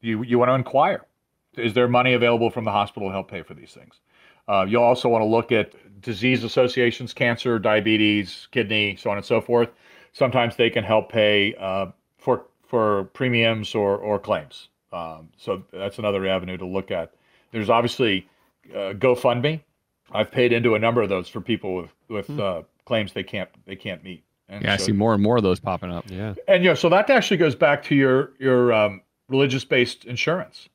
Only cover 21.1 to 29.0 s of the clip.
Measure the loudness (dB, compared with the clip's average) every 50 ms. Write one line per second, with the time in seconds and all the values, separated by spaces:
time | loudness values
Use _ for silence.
21.1 | -2 -4 -6 -8 -12 -14 -6 -4 -6 -4 -4 -6 -8 -8 -8 -10 _ _ _ _
22.1 | -10 -10 -10 -8 -8 -6 -4 -4 -4 -6 -10 _ _ _ _ -4 -4 -2 -2 -4
23.1 | -8 -10 -10 -8 -8 -10 -10 -10 _ _ _ -18 -18 -14 -10 -12 -12 -12 -12 -18
24.1 | -18 -18 _ _ _ _ _ _ -14 -6 -2 -2 -2 0 0 0 0 2 2 2
25.1 | 2 2 2 2 2 2 2 2 0 0 -2 -6 -6 -6 -8 -10 -10 -10 -12 -12
26.1 | -12 -10 -10 -10 -10 -10 0 2 2 4 4 2 2 2 2 2 4 4 4 4
27.1 | 2 2 2 0 0 2 2 0 2 2 2 2 2 0 -2 0 2 4 4 4
28.1 | 4 2 0 -2 _ _ 0 2 4 4 4 4 4 4 2 0 -2 -6